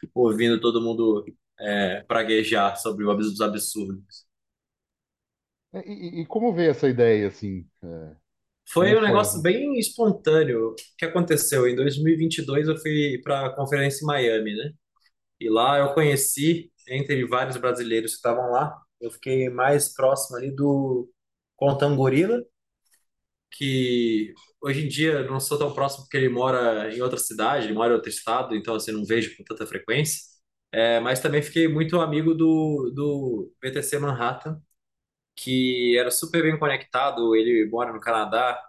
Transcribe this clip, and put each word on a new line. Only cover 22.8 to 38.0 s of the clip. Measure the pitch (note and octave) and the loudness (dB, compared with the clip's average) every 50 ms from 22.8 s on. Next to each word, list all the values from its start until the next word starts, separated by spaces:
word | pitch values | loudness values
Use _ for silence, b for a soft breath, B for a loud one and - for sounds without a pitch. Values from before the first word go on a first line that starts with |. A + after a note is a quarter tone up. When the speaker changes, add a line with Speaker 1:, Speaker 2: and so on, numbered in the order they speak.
| _ _ _ _ _ _ _ _ _ _ _ _ _ - | _ _ _ _ _ _ _ _ _ _ _ _ _ -20
Speaker 1:
que | - - C#3+ C3+ C3+ C3 B2+ B2 B2 A#2+ A#2+ A2+ A2 G#2+ G#2+ G#2 - b b b b - | -10 -6 -4 -2 0 0 0 2 2 2 2 2 2 0 -2 -4 -8 b b b b -10
hoje | - C#3 C3 D3+ D3+ | -6 -4 -4 -2 -4
em | |
dia | C3+ - D3 D#3 D#3+ D3+ | -4 -2 0 0 2 2
eu | C#3 B2+ C3 | 0 -2 -4
não | C3+ C3+ | -4 -4
sou | - - D3 | -4 -2 -2
tão | C#3+ D3 C#3+ - | -2 -2 -2 -2
próximo | C#3 C#3 C3+ - - - | -2 -4 -4 -4 -8 -10
porque | - - | -6 -2
ele | C3+ C3 B2 | 0 0 0
mora | A#2+ A#2+ B2+ C3 B2+ B2+ A#2+ A#2 A2 G#2+ G#2+ A2 A2 | 0 0 0 0 2 2 2 2 0 0 -2 -6 -6
em | A#2+ | -4
outra | B2+ B2+ B2+ | -4 -4 -2
cidade, | - - - A2+ G#2+ G#2+ B2 D3 C#3+ A2 | -4 -6 -6 -4 -2 0 0 0 0 -2
ele | G#2+ G#2+ | -2 -2
mora | A2 A#2 A#2 | 0 2 2
em | A#2 | 2
outro | A2 - A2 | 2 0 -4
estado, | G#2+ - - A2+ A2+ B2+ B2+ B2 A2+ | -10 -8 -4 -2 -2 -2 -2 -4 -6
então | G#2 - A#2 A2+ | -6 -4 -4 -4
assim, | A2 - A2+ | -4 -4 -6
não | A2 G#2+ G#2 | -6 -6 -4
vejo | F#2+ A2+ A#2 G#2+ - - | -2 0 0 -2 -2 -8
com | - - | -14 -14
tanta | - A2 - A2 | -14 -12 -10 -10
frequência. | - - F#2+ - - A#2 C#3+ D3+ D3+ - - - - _ _ _ _ _ _ _ _ | -10 -10 -10 -6 -4 -2 0 0 -2 -4 -8 -10 -18 _ _ _ _ _ _ _ _
É, | - A2 A2+ A#2 A#2 A2+ | -2 0 2 4 2 2
mas | A#2 B2+ C3 B2+ | 2 0 -2 0
também | - - C#3+ D3 | 0 0 0 0
fiquei | C#3+ - - E3 E3 | -2 0 0 2 2
muito | D#3+ D3 D3+ D#3+ D#3+ F3 F3 | 2 2 0 0 0 0 0
amigo | D#3+ D#3+ D3+ D#3 D#3+ E3 E3 | 0 0 0 0 2 2 2
do, | D#3+ D#3+ D#3+ D#3+ D#3 D#3 D#3 D3+ C#3+ C3 A#2+ C3 | 4 4 4 4 4 2 0 0 -2 -2 -4 -4
do | C#3 D3 D3 C#3+ C#3 C3+ B2+ A#2 G#2 F#2 - _ _ | -2 -2 -2 -2 -2 -2 -4 -4 -4 -6 -10 _ _
B | C3 C3 | -10 -6
T | C3 C#3+ C#3 | -6 -6 -6
C | - D3 C#3 | -4 -4 -2
Manhattan, | C#3+ C#3+ C3 A#2+ A#2+ B2 B2+ - - D#3 D#3 - - _ _ _ _ _ _ _ _ _ _ _ _ _ - | -2 -2 -2 -2 -2 -4 -4 -6 -8 -10 -10 -10 -12 _ _ _ _ _ _ _ _ _ _ _ _ _ -18
que | - - B2+ C3 B2+ B2+ B2+ B2 B2 B2 A#2+ A#2+ | -12 -4 0 2 2 2 2 2 2 4 4 4
era | B2 B2 B2 | 4 4 2
super | - - D#3+ D#3+ - E3+ D#3 | 0 -4 -4 -2 0 2 2
bem | D#3 D#3+ D3+ | 2 0 0
conectado, | - C#3+ C3+ C3+ - _ - B2+ C#3 C#3 C3+ A#2+ A#2 A2+ A2+ | 0 0 -2 -2 -4 _ -2 0 0 0 0 0 2 4 4
ele | A2 A2 A#2+ A#2+ A2 G#2+ G#2 | 4 4 4 4 2 2 0
mora | A2+ A#2+ B2 A#2 A2+ | -2 -4 -4 -4 -6
no | |
Canadá, | A2 | -8